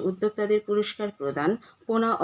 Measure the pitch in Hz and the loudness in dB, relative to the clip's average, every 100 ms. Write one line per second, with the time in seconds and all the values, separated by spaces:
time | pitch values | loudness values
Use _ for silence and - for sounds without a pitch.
0 | 185 185 214 208 208 214 208 208 208 - | 0 0 -2 0 2 2 2 0 0 -4
1 | 208 - 139 139 151 226 - - - 226 | -8 -4 -4 0 0 0 -4 -14 -2 0
2 | 226 226 | 2 2